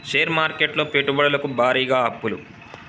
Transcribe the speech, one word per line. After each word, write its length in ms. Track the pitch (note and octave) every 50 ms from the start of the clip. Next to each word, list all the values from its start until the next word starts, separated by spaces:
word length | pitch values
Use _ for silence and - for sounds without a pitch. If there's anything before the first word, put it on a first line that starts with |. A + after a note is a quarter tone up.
| - -
షేర్ 220 | - C#3 D#3+ E3
మార్కెట్లో 540 | E3 D#3+ D#3+ D#3 D3+ - D#3 D3 D3 D#3 D3+
పెట్టుబడులకు 640 | D3 - C#3+ C#3 C#3 C#3 C#3+ D3 C#3+ C#3+ C#3 C#3+
భారీగా 520 | C#3+ C3 A#2+ A#2+ B2+ B2+ C3 C3 B2+ C3 B2+
అప్పులు. 400 | B2 A#2 A2+ - - A2 G2 - - - - - - - - - -